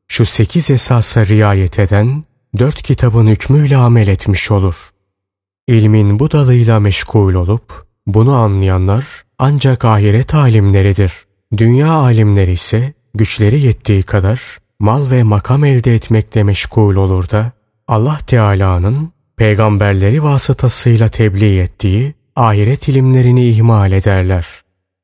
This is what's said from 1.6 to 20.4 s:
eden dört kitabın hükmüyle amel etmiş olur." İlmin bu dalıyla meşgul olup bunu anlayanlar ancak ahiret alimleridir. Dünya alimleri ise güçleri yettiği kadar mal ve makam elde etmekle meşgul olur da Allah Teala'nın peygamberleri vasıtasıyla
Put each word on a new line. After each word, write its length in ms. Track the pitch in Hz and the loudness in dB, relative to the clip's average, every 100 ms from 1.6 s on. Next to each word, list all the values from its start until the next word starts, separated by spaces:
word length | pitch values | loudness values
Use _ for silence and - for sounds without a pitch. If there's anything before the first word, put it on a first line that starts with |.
| 92 - | -2 -2
eden 460 | 98 101 117 143 - _ _ - | 0 0 0 -4 -10 _ _ -4
dört 240 | 131 - | -2 -2
kitabın 440 | - 127 123 113 110 | -4 -2 0 2 2
hükmüyle 500 | 104 - 143 143 135 | 0 0 0 2 2
amel 320 | 120 120 101 | 4 2 2
etmiş 420 | 95 - 95 - | 0 -2 -4 -2
olur." 240 | 101 95 85 - _ _ _ _ _ _ _ - | -2 -2 -4 -12 _ _ _ _ _ _ _ -2
İlmin 500 | 117 107 107 101 104 | 2 4 2 2 0
bu 120 | 151 | 0
dalıyla 500 | 151 131 123 117 110 | 0 2 2 2 2
meşgul 540 | 101 92 - 113 98 | 0 -2 -2 0 2
olup 520 | 92 87 113 - - - _ - | 0 0 -4 -6 -20 -20 _ -4
bunu 280 | 104 117 | 0 2
anlayanlar 680 | 135 110 98 95 92 92 110 143 - _ - | 2 0 0 0 0 0 -2 -4 -14 _ -4
ancak 460 | 131 143 131 123 | -2 0 0 0
ahiret 500 | 117 107 104 107 131 | 0 2 2 0 0
alimleridir. 800 | 156 135 110 98 98 98 98 95 - _ _ _ 104 | 0 2 2 2 2 2 0 -2 -4 _ _ _ 0
Dünya 340 | 113 123 156 | 2 2 2
alimleri 640 | 160 131 113 104 101 90 | 2 2 2 2 2 0
ise 400 | 90 - 110 131 - _ | -2 -4 -4 -4 -8 _
güçleri 460 | 104 110 - 104 143 | -4 -4 0 0 2
yettiği 420 | 131 - - 98 | 0 0 0 -2
kadar 380 | 92 104 98 120 - - _ - | 0 -2 -2 -4 -8 -20 _ -4
mal 320 | 104 127 135 | -2 0 0
ve 120 | 127 | 0
makam 420 | 113 104 - 135 | 2 0 0 0
elde 300 | 147 127 120 | 2 0 0
etmekle 480 | 113 - 110 - 113 | 0 0 -2 -2 -2
meşgul 540 | 101 98 - - 104 95 | -2 -2 -4 0 0 0
olur 340 | 95 92 87 | 0 -2 -2
da 220 | 107 117 - _ _ - | -4 -4 -8 _ _ -6
Allah 300 | 110 123 151 - | -2 -2 -4 -2
Teala'nın 880 | 123 107 98 95 90 95 139 160 - _ - | 0 2 0 0 0 -2 -4 -6 -12 _ -4
peygamberleri 840 | 110 104 110 101 101 98 98 147 | 0 2 2 2 0 0 0 0
vasıtasıyla 880 | 151 139 | 0 -2